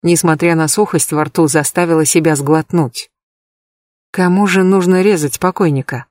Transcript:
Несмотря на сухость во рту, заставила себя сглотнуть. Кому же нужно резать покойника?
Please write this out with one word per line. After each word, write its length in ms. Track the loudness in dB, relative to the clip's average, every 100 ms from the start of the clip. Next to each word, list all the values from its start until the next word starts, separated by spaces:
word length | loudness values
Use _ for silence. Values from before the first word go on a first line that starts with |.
Несмотря 520 | 0 0 2 0 0
на 140 | 0 0
сухость 440 | 0 0 -2 -2
во 120 | -4
рту, 220 | -4 0 0
заставила 580 | 0 -2 -2 0 0
себя 320 | 2 0 0 0
сглотнуть. 760 | 0 0 0 -2 -2 -6 -18 _ _ _ _ _ _ _ _ _ _
Кому 360 | -2 0 2 2
же 180 | 2
нужно 360 | 2 2 2 2
резать 400 | 2 0 -2 -2
покойника? 680 | -4 0 0 0 -4 -10 -14